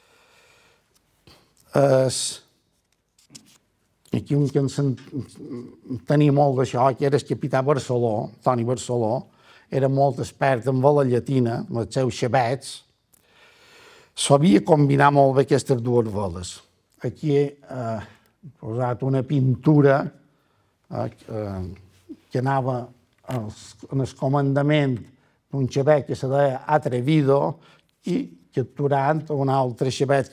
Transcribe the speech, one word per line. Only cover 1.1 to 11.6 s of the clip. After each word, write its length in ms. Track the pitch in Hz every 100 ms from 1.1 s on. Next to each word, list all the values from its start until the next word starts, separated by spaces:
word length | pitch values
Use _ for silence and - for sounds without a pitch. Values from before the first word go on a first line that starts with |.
| _ _ _ _ _ _ 143
Es, 400 | 139 131 131 - - - _ _ _ _ _ _ _ _ _ - _ _ _ _ _ _ _
aquí 240 | 120 - 143
un 140 | 139
que 100 | 143
en 80 | 135
sent-, 320 | 131 143 117 - 143 101 - - 120 - - - 123 -
tenia 240 | 147 147 139
molt 220 | 143 127
d'això, 320 | 127 120 135 110
que 100 | 139
era 140 | 110
el 20 | -
capità 320 | 127 135 131
Barceló, 680 | 131 139 - 123 120 110 143 -
Toni 220 | 135 123 117
Barceló, 640 | 123 - 123 110 127 - _ _ - -
era 160 | 139 131
molt 320 | 135 139 123
expert 440 | - - 139 127 120
en 140 | 131
vela 220 | 139 147 131
llatina, 540 | 120 117 135 117 120